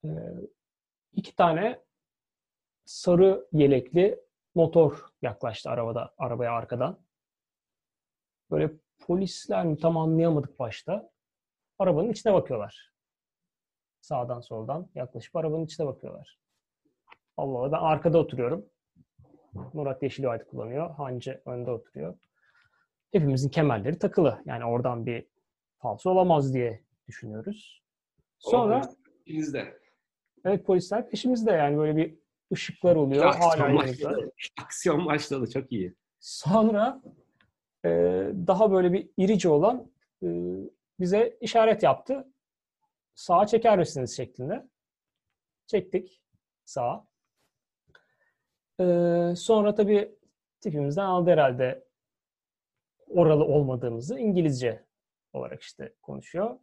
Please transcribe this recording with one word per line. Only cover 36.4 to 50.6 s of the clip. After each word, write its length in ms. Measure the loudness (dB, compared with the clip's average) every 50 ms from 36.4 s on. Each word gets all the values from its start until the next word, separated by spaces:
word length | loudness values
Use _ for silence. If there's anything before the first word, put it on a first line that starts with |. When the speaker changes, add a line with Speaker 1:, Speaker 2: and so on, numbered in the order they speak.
| -4 2 2 4 4 4 2 2 0 0 -2 -6 _ -20 -20 _ _ _ _ _ _ _ _ _ _ _ _ _ _
Speaker 1:
e, 40 | 0 2 2 2 2 2 0 -2 -4 -6 -6 -2 0
daha 240 | 2 2 4 4
böyle 220 | 4 4 2 2 2
bir 160 | 0 -4 -6 _ -2
irici 320 | 2 2 2 2 2 4
olan, 420 | 4 4 4 2 0 0 -8 -14 _ _ _ _ _ _ -8
e, 40 | -6 -6 -6 -6 -6 -8 -8 -10 -14 _ _ _ _ _ _
bize 380 | -2 0 2 2 2 0 -2 _
işaret 420 | -10 0 2 4 4 4 4 4 4
yaptı. 440 | 2 2 2 -2 -8 -8 -8 -8 _ _ _ _ _ _ _ _ _ _ _ _ _ _ _ _ _ _
"Sağa 320 | _ -4 2 4 4 4 4
çeker 300 | 2 2 4 6 4 4
misiniz?" 400 | 2 0 -2 -6 -6 -6 -6 -10
şeklinde. 500 | -12 -12 _ -12 -8 -8 -8 -8 -10 -18 _ _ _ _ _ _ _ _ _ _ _ _ _ _ _ _ _ _ _ _
Çektik 540 | -4 -4 -4 -2 -6 -6 -6 -6 _ _ _ _ _ _ _ _ _ _ _
sağa. 420 | -12 -8 -4 -4 -4 -4 -6 -12 _ _ _ _ _ _ _ _ _ _ _ _ _ _ _ _ _ _ _ _ _ _ _ _ _ _ _ _ _ _ _ _ _ _ _
E, 60 | 2 2 4 4 4 2 2 2 2 0 -2
sonra 400 | -4 2 2 4 4 4 2 2
tabii 400 | 2 2 4 4 2 2 0 -10 _ _ _ _ _ _ _ _ _